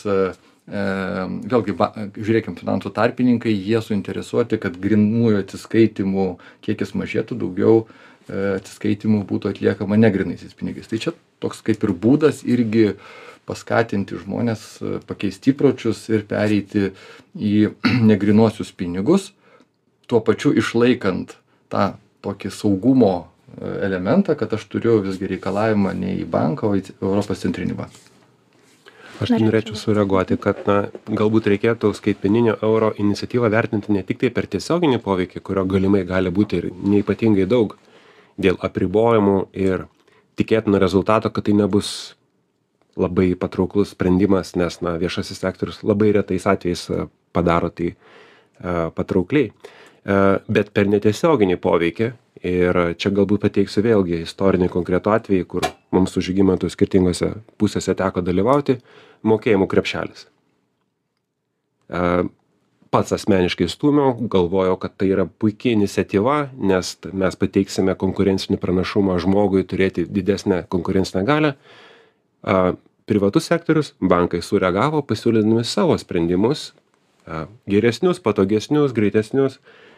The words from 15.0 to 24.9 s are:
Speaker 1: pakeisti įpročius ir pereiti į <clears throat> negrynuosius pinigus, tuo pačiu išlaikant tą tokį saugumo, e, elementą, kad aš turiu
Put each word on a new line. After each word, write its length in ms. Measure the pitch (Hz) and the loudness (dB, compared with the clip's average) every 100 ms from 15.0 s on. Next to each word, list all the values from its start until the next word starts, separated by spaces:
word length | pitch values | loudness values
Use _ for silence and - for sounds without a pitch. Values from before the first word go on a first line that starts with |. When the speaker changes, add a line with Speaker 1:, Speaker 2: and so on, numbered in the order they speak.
| - | -10
Speaker 1:
pakeisti 480 | - 101 - - | -8 -6 0 0
įpročius 500 | 139 143 123 113 104 - | 4 2 2 -2 -4 -2
ir 180 | 110 104 | -4 -2
pereiti 640 | 104 104 104 101 104 98 - - - _ | -2 0 0 0 -2 -2 -4 -18 -20 _
į 220 | 180 107 104 104 - | -6 0 2 2 0
<clears throat> 260 | 123 120 110 | 0 4 4
negrynuosius 600 | 101 101 104 110 - 90 | 4 4 4 4 0 -10
pinigus, 600 | - 90 87 113 190 - _ _ _ _ _ _ _ - | -8 -8 -4 2 0 0 _ _ _ _ _ _ _ -2
tuo 100 | 117 | 0
pačiu 320 | 113 104 143 | 0 0 2
išlaikant 840 | 117 107 117 120 120 101 90 90 - _ _ _ | 2 0 2 2 2 0 -4 -8 -14 _ _ _
tą 240 | 110 98 - _ _ | -2 -2 -4 _ _
tokį 340 | 95 - 98 | -12 -8 -10
saugumo, 600 | - 107 95 117 131 104 90 85 _ _ | -4 -2 2 2 4 4 2 -6 _ _
e, 260 | - 98 95 | -14 -10 -6
elementą, 560 | 101 95 95 170 196 151 | -4 -2 2 2 2 -2
kad 160 | 110 | -2
aš 140 | 107 - | -6 -6
turiu 320 | 107 117 | -4 2